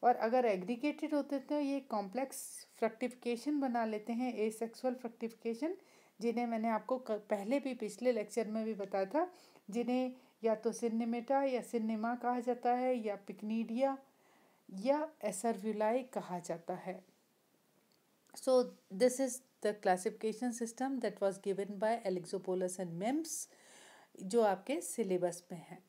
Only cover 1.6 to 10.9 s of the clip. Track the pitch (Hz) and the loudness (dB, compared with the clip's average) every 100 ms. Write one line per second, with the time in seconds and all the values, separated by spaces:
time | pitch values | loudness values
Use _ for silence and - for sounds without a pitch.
1.6 | 285 277 269 220 196 214 269 - - - | 0 -2 -2 -4 -2 -2 -4 -6 -12 -14
2.6 | - - 226 226 247 247 240 233 277 294 | -18 -2 -2 0 -4 -4 -4 -2 0 2
3.6 | 269 240 226 214 214 233 254 220 214 220 | 2 2 0 -2 -2 -2 0 0 -2 0
4.6 | 226 226 254 254 233 233 226 226 233 233 | -6 -2 -2 -2 -6 -6 -8 -4 -4 -2
5.6 | 302 381 - - - _ 233 233 240 233 | -2 -4 -10 -20 -20 _ -2 0 0 0
6.6 | 226 220 214 254 254 214 208 208 202 277 | 2 0 0 -4 -2 -4 0 -2 2 0
7.6 | 277 247 214 202 247 233 208 - 214 220 | 0 -4 -6 0 2 2 0 -2 -2 -2
8.6 | 220 214 196 196 190 285 359 - - - | -2 -4 -2 0 0 2 0 -4 -20 -20
9.6 | - 202 240 247 254 254 - _ 226 214 | -6 -2 2 2 0 -4 -18 _ 0 2
10.6 | 226 226 233 | 0 0 0